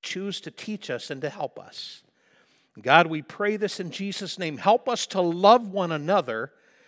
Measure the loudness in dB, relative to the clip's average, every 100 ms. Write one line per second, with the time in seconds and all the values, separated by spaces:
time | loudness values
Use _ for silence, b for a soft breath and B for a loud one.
0 | -8 -8 -6 -8 -10 -14 -10 -10 -8 -8
1 | -8 -8 -8 -6 -10 -10 -18 -16 -16 -18
2 | _ b b b b b b -10 6 6
3 | 6 0 -8 -4 -4 -2 -4 -6 -10 -8
4 | -8 -8 -10 -6 -6 -2 4 4 2 -4
5 | -4 0 0 4 8 8 6 -4 -2 -2
6 | 0 0 0 -6 -6 _ b b